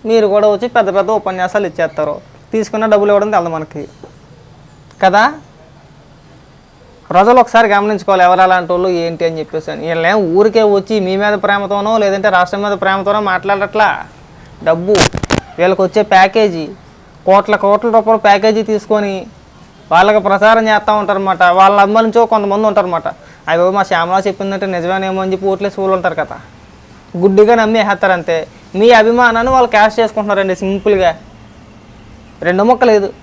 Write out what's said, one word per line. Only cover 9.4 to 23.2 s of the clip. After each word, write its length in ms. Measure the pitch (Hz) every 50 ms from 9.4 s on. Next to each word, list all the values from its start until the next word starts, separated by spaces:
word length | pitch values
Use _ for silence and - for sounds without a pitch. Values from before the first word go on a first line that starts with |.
| 151 - - 156 156 156
అని. 160 | 151 147 156
వీళ్ళేం 280 | 165 165 165 160 175 202
ఊరికే 480 | 220 196 165 165 190 214 220 202 226 220
వచ్చి 360 | 208 202 196 190 - 220 214
మీ 180 | 185 185 190
మీద 160 | 196 208 208 208
ప్రేమతోనో 640 | 202 208 208 202 202 202 185 202 202 202 214 226
లేదంటే 320 | 220 208 196 196 196 190 208
రాష్ట్రం 320 | 185 180 180 180 - 196
మీద 100 | 208 208
ప్రేమతోనో 500 | 202 185 202 190 190 196 190 202 202 214
మాట్లాడట్లా. 840 | 208 196 185 180 175 196 202 196 202 185 - 214 214 185 135 - - - - - - - - - - - - - 156
డబ్బు, 280 | 160 165 170 175 190 214 180 156 - - - - - - - - - -
వీళ్ళకి 240 | - 175 185 190 185
వచ్చే 200 | 190 180 - 214
ప్యాకేజీ, 680 | 208 214 214 185 190 190 - 226 214 202 170 165 156 143 196 - - - - - - - - - -
కోట్ల 300 | 185 190 202 196 - 208
కోట్ల 340 | 196 196 202 208 208 240 233
రూపాయల 280 | 214 226 208 220 226
ప్యాకేజీ 460 | 214 214 208 202 202 202 220 214 220 214
తీసుకొని 640 | 220 214 208 208 - 214 208 208 196 196 190 - - - - - - - - - - _ - - -
వాళ్ళకి 280 | 165 170 190 208 208 214
ప్రచారం 480 | 185 202 196 190 202 220 226 226 220
చేస్తూ 260 | 220 214 208 208 214 214
ఉంటారన్నమాట. 500 | 214 202 185 202 196 196 190 185 175 180
వాళ్ళని 380 | 175 175 190 190 196 202 202
అభిమానించే 440 | 202 196 214 226 226 220 214 233 233
కొంతమంది 420 | 226 226 214 202 202 196 208 220
ఉంటారన్నమాట. 400 | 214 196 208 185 180 170 160 160 165 - -